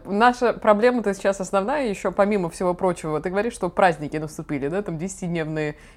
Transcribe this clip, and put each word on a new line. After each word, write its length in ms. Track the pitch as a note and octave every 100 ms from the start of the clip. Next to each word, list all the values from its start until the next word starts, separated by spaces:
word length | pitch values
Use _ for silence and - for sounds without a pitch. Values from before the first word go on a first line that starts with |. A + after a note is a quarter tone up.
| -
наша 480 | G3+ A#3+ B3 A#3
проблема-то 600 | F#3+ A3+ G#3 B3 B3 G#3
сейчас 260 | G3 G3 G3
основная, 460 | F#3 G3 G3+ D4 B3
еще 220 | F#3+ F#3+
помимо 380 | F3+ G3+ G#3+ E3+
всего 240 | - F#3
прочего. 460 | F3 F#3 E3+ D#3+ D3+
Ты 100 | F#3
говоришь, 240 | F#3+ A#3
что 160 | - F3+
праздники 460 | - F#3+ D3+ D3 D#3
наступили, 500 | D3+ D#3+ D#3 D3 C#3
да? 120 | F#3
Там 160 | G3+ D#3+
десятидневные, 800 | F#3+ - F3+ E3+ D#3 D#3 D3+ D3+ -